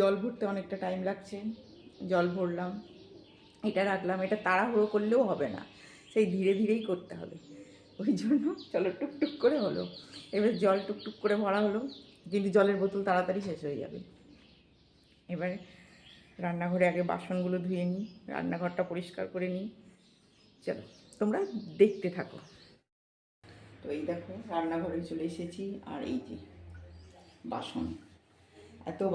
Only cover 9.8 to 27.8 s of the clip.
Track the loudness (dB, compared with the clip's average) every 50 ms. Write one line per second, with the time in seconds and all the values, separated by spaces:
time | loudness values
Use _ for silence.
9.8 | -6 -6 -10 -14 -18 -18 -18 -20 -10 -4 0 2 2 2 2 4 4 4 4 2
10.8 | 0 -4 -6 -8 -10 -12 -6 -2 0 0 2 2 2 2 2 4 2 2 2 0
11.8 | -4 -6 -8 -12 -20 -20 -20 -20 -6 -4 -2 0 2 4 6 6 6 6 4 2
12.8 | 2 0 0 0 2 2 4 4 4 2 0 -2 -4 -4 -6 -6 -4 -4 -4 -6
13.8 | -6 -8 -10 -12 -14 -16 -20 -20 -20 -20 -20 -20 -20 -20 -20 -20 _ _ _ _
14.8 | _ _ _ _ _ _ _ _ _ -8 -6 -4 -4 -4 -4 -6 -10 -16 -20 -20
15.8 | -20 -20 -20 -20 -20 -20 -20 -20 -20 -20 -8 -4 -4 -2 -2 -2 0 4 6 8
16.8 | 8 8 8 6 2 2 2 0 0 -2 0 0 2 2 2 0 0 0 0 0
17.8 | 2 0 0 -2 -4 -6 -10 -14 -10 -8 -4 -4 -2 -2 -2 0 -2 0 0 0
18.8 | -2 -2 -4 -6 -6 -6 -6 -6 -6 -4 -4 -4 -2 -2 -2 -4 -6 -8 -10 -14
19.8 | -20 -20 -20 _ _ _ _ _ _ _ _ _ _ _ _ _ -6 -6 -6 -6
20.8 | -8 -16 -20 -20 -20 -14 -4 -2 0 2 2 0 0 -2 -4 -6 -8 -2 6 6
21.8 | 6 6 6 2 -4 -4 -4 -6 -8 -8 -12 -18 -20 -20 -20 -20 -20 -20 -20 _
22.8 | _ _ _ _ _ _ _ _ _ _ _ _ -20 -20 -20 -20 -20 -20 -20 -12
23.8 | -8 -8 -6 -4 -4 -4 -4 -6 -8 -10 -12 -12 -8 -4 -2 -2 -2 0 -2 -2
24.8 | -2 -2 -4 -4 -6 -6 -6 -4 -4 -6 -6 -6 -8 -8 -8 -8 -8 -8 -8 -10
25.8 | -10 -10 -10 -8 -6 -4 -4 -6 -6 -8 -12 -14 -14 -18 -20 -20 -20 -18 -18 -18
26.8 | -18 -20 -20 -20 -20 -20 -20 -20 -20 -20 -20 -16 -10 -8 -8 -8 -8 -6 -6 -6